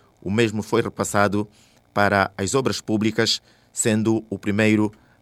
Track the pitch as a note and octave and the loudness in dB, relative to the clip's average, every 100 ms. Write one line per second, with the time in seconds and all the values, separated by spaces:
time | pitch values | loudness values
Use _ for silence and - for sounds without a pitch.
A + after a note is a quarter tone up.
0 | _ _ F#2 G#2+ A#2 G#2+ G2+ A2+ A2 - | _ _ -4 0 0 -2 -2 -2 -2 -4
1 | G2 G#2 G2+ G2+ G#2 _ _ _ _ - | -2 0 0 0 -6 _ _ _ _ 0
2 | G2+ G2+ F#2 - G2 C3+ B2 G2 - G#2+ | 2 4 2 -2 -2 -2 -2 -4 -4 -2
3 | G#2+ A2 A2 - - _ _ - A#2+ A2 | 0 0 -2 -2 -8 _ _ -4 0 0
4 | A2 A2 - G2 G#2 G2+ G#2+ G#2+ G#2 - | 0 -2 -4 -8 -4 0 2 4 2 -4
5 | _ _ | _ _